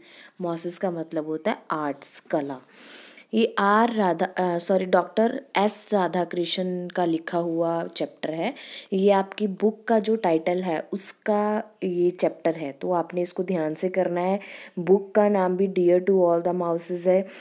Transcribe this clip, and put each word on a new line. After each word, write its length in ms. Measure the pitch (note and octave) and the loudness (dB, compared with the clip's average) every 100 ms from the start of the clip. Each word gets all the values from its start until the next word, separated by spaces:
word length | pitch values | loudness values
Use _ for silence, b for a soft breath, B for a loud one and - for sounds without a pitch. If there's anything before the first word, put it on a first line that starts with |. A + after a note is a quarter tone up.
| B B B - F3 | B B B -8 -6
mouses 320 | E3 F3 E3+ | -4 -4 -2
का 120 | F#3+ | -2
मतलब 360 | E3 D#3+ D#3+ D3+ | -4 -6 -6 -4
होता 240 | D#3 G#3 | -4 -4
है 80 | - - | -4 -6
आर्ट्स, 500 | D#3 D3 C#3 - - | -4 -4 -6 -10 -12
कला। 380 | - D#3+ C#3 C3 - B B B B B B | -4 -4 -4 -10 -14 B B B B B B
ये 200 | A3 A3 - | 0 0 2
आर 360 | G3+ G#3+ A#3 | 4 4 4
राधा, 320 | A3 F#3+ E3+ F#3 | 2 0 0 -2
अ, 320 | - F3+ E3+ | 0 -2 0
सॉरी, 260 | - F#3+ | 0 0
डॉक्टर 580 | F#3 F3+ F3 - A#3 - - - | 4 2 2 0 0 -2 -4 0
एस 320 | G#3 - - | 0 0 -2
राधाकृष्णन 960 | G#3 F3 F3+ F3 F3+ E3+ G3 F#3 F3+ F3+ | 0 2 0 -2 -2 -2 -2 -2 -4 -4
का 160 | F3+ | -2
लिखा 340 | E3+ D#3+ - E3+ | 0 0 -2 -2
हुआ 480 | E3+ E3 E3 E3+ F3 | -2 0 0 -2 -4
चैप्टर 440 | - D3 - D#3 | -6 -8 -6 -6
है। 240 | D#3+ G3+ C#4 B B B | -4 -4 -6 B B B
ये 180 | F#3+ G3+ | 2 4
आपकी 360 | G3 G3 - G#3 | 4 2 -4 -4
बुक 380 | F#3 G#3+ G#3+ | 0 0 0
का 140 | - A3+ | 0 2
जो 180 | A3 A3 | 2 0
टाइटल 420 | F#3 D#3+ E3+ F3+ | 2 2 2 -2
है 300 | F#3 D#3 - | -2 -4 -4
उसका 720 | G3+ - - - G#3 G#3 G#3+ - _ | -6 -6 -6 -2 0 0 -2 -6 _
ये 260 | F#3 F3 F3 | -4 2 0
चैप्टर 440 | F3+ E3 - E3 | 2 -2 0 -4
है, 180 | D#3+ C#3+ | -2 -8
तो 200 | - F3+ | -6 -2
आपने 300 | F3 E3 F3+ | -2 -2 -4
इसको 200 | F3 - | -4 -4
ध्यान 320 | F3+ F3+ D#3 | -2 -2 -2
से 140 | D#3 F#3 | -2 -2
करना 320 | F#3 F3+ F3 | 0 0 0
है। 200 | F3+ G3 B B B - | 0 -2 B B B -6
बुक 360 | F3 G3 G3 | 4 4 4
का 140 | G#3+ G#3 | 2 4
नाम 280 | G3+ F#3 F3+ | 4 2 2
भी 120 | G3 | 0
Dear 420 | F#3 F3 F3+ F#3 | 4 4 4 4
to 0 | |
All 360 | F#3+ F3 E3+ F3 | 4 4 4 0
the 140 | F3+ | 0
Mouses 440 | E3+ E3 E3+ F3+ F3+ | 0 -2 -4 -2 2
है, 200 | F#3 G3 B | 2 0 B